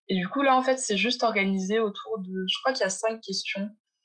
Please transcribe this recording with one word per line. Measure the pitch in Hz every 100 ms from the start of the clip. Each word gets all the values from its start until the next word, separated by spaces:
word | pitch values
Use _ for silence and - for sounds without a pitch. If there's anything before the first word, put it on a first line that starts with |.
| -
Et |
du | 190 180
coup, | 269
là, | 277 262
en |
fait, | 262 262
c'est | - 196
juste | 208 240
organisé | 233 208 196 196 185 220
autour | 220 208 - 220
de, | 185 190 185
je | -
crois | 262
qu'il | 262
y | 196
a |
cinq | 190 220 226
questions. | 214 190 - 196 208 - _ _